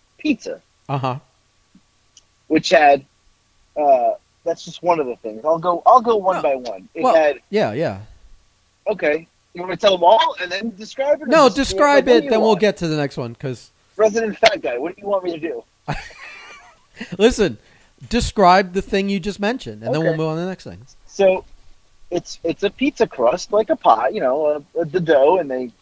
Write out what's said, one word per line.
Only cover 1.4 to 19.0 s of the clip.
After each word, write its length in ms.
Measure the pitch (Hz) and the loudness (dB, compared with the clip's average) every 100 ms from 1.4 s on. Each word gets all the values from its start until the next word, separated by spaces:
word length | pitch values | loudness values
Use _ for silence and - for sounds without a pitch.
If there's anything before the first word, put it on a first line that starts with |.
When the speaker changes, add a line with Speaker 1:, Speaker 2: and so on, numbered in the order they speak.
| _ _ _ _ _ _ _ _ _ _ - | _ _ _ _ _ _ _ _ _ _ -2
Speaker 1:
which 220 | 160 - | -2 2
had, 340 | 175 147 143 135 _ _ _ _ _ _ 147 | 4 6 4 0 _ _ _ _ _ _ -2
uh, 360 | 147 131 120 127 _ _ | 2 4 2 -2 _ _
that's 200 | 165 165 | -8 -8
just 180 | - - | -10 -6
one 160 | 170 165 | -2 0
of 60 | 131 | -2
the 100 | 110 | -8
things. 280 | 113 107 | -12 -6
I'll 140 | 151 170 | -2 0
go, 240 | 175 170 | 0 0
I'll 160 | - 247 | 4 4
go 160 | 233 220 | 4 0
one 200 | 190 180 | 0 0
Speaker 2:
No. 60 | |
Speaker 1:
by 120 | 147 135 | -2 -2
one. 320 | 123 95 - | -6 -12 -14
It 80 | - | -4
Speaker 2:
Well, 120 | 120 | 2
Speaker 1:
had 260 | 165 151 131 _ | 2 2 -2 _
Speaker 2:
yeah, 220 | 208 135 | -2 -2
yeah. 260 | 113 156 95 107 - - - _ _ _ _ - | -4 -6 -8 -14 -20 -20 -20 _ _ _ _ -8
Speaker 1:
Okay. 400 | 208 160 156 165 _ _ | -4 -2 -2 -6 _ _
You 80 | 175 | -14
wanna 140 | 185 190 | -10 -2
tell 160 | 202 | 0
them 120 | 185 | 2
all 320 | 175 226 240 - | 4 4 2 -4
and 100 | 175 | -8
then 240 | 185 226 185 | -8 -8 -10
describe 440 | 214 - 277 285 | -12 -4 -2 -2
it, 40 | |
or 20 | 269 | 2
Speaker 2:
No, 200 | 311 262 | 4 4
Speaker 1:
just, 80 | 190 | 2
Speaker 2:
describe 500 | 269 381 294 285 269 | -2 0 2 4 4
Speaker 1:
like, 0 | |
what 100 | 240 | 2
Speaker 2:
it, 40 | |
Speaker 1:
do 40 | |
you 60 | 277 | 2
Speaker 2:
then 100 | 220 | 2
we'll 100 | 220 | 2
Speaker 1:
want? 100 | 196 | 2
Speaker 2:
get 160 | 208 190 | 0 0
to 100 | 170 | -4
the 80 | 156 | -2
next 200 | 143 - | -4 -6
one, 160 | 120 | -10
'cause 360 | 117 139 123 - _ _ - | -10 -10 -10 -14 _ _ 0
Speaker 1:
Resident 420 | 214 214 220 185 | 2 2 -4 0
Fat 240 | - 185 | 0 0
Guy, 160 | 151 123 | -4 -6
what 180 | 160 185 | -8 -10
do 60 | |
you 40 | 202 | -4
want 140 | 196 | -4
me 80 | 180 | -4
to 60 | 165 | -8
do? 260 | 160 120 - _ - | -8 -10 -14 _ -10
Speaker 2:
<laughs> 80 | - - - - - - - - _ _ - - 180 | -10 -12 -20 -20 -20 -20 -20 -20 _ _ -20 -12 2
Listen, 400 | 220 247 190 107 _ _ _ _ 127 | 2 4 -2 -4 _ _ _ _ -4
describe 640 | 240 - - 180 185 190 | -2 -2 4 6 6 2
the 100 | 185 | -4
thing 260 | 185 196 | -4 -2